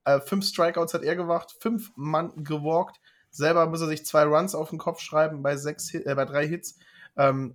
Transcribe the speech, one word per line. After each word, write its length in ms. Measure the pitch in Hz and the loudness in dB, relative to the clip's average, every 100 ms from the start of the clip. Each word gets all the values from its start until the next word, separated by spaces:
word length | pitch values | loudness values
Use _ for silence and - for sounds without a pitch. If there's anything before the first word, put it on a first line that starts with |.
| 139 | 2
Äh, 140 | 139 | 2
fünf 240 | 139 196 196 | 2 -2 0
Strikeouts 500 | - 170 170 170 165 | 2 2 2 -2 -2
hat 80 | |
er 120 | 147 175 | -2 -2
gemacht, 400 | 170 170 - - | 0 -2 -4 -6
fünf 320 | 226 233 - - | -2 -2 -4 -8
Mann 480 | 147 156 165 156 | -2 0 -2 -8
gewalkt. 560 | 147 151 151 165 180 - _ _ _ | -6 -4 0 0 0 -8 _ _ _
Selber 380 | - 151 170 160 | -2 2 4 2
muss 120 | 165 | 0
er 60 | 160 | -4
sich 200 | 151 - | -4 2
zwei 160 | 156 | 4
Runs 320 | 151 151 190 151 | 6 4 2 -4
auf 160 | 156 | -6
den 80 | 160 | -4
Kopf 220 | - 165 | -6 -6
schreiben 420 | - 156 156 151 | -2 2 2 0
bei 120 | 139 143 | -2 -2
sechs 340 | 147 151 - | -4 -8 -8
Hit-, 180 | - 143 | -6 -2
äh, 80 | 135 | -2
bei 100 | 135 | 0
drei 220 | 143 151 | 0 -2
Hits. 320 | 170 - - _ - - - | -4 -8 -16 _ -20 -10 2
Ähm, 380 | 139 135 127 | 2 2 -4